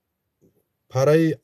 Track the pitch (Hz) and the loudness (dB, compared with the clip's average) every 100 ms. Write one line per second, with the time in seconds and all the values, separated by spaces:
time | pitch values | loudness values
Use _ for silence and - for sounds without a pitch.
0 | _ _ _ _ _ _ _ _ _ 127 | _ _ _ _ _ _ _ _ _ -2
1 | 139 160 160 147 | 0 2 0 -4